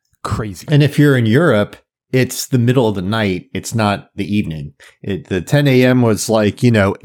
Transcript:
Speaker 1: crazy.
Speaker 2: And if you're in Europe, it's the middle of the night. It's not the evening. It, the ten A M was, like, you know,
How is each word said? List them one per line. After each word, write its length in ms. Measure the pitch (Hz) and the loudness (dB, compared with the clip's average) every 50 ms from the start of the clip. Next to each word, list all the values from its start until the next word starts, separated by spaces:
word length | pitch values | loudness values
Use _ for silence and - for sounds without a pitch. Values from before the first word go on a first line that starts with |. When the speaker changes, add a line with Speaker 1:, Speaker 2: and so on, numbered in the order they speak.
| _ _ _ _ - | _ _ _ _ -8
Speaker 1:
crazy. 420 | - - - 117 104 92 - - - | -6 -6 -6 -6 -8 -10 -12 -6 0
Speaker 2:
And 140 | 147 143 151 | 2 4 4
if 160 | 143 - - | 2 2 2
you're 160 | 143 147 139 | 2 4 4
in 100 | 127 117 | 2 2
Europe, 520 | 107 107 143 175 160 117 104 104 - - - _ _ _ _ _ - | 2 2 2 2 2 2 2 0 -2 -6 -20 _ _ _ _ _ -4
it's 360 | - 131 123 127 - - - - | -2 -2 -2 -2 -4 -10 -8 -2
the 120 | - 123 | 0 0
middle 300 | 117 123 123 139 120 110 | 2 2 2 2 2 0
of 60 | 101 | 0
the 60 | 98 | -2
night. 480 | 90 95 110 110 110 98 92 87 - _ - | -4 -4 -4 -2 -2 -2 -2 -4 -6 _ -12
It's 200 | 95 - - - | -10 -10 -6 -4
not 360 | 113 107 101 101 - - _ _ | -2 0 0 -2 -4 -6 _ _
the 100 | - 98 | -10 -6
evening. 480 | 80 104 107 92 82 78 78 71 76 - _ - - _ _ | -4 -2 -4 -2 -4 -8 -10 -12 -14 -16 _ -20 -20 _ _
It, 280 | - 101 98 87 - - | -8 -8 -8 -8 -6 -6
the 100 | 101 92 | -6 -6
ten 280 | 82 - 147 147 143 143 | -4 -2 0 0 2 2
A 160 | 131 127 127 | 2 4 4
M 160 | 127 127 127 | 4 4 4
was, 260 | 120 117 107 92 - - | 2 2 0 0 -2 -2
like, 340 | 110 110 104 101 - - | 0 2 2 0 0 0
you 80 | 131 123 | 0 2
know, 280 | 117 107 98 98 92 - | 4 4 2 2 0 -2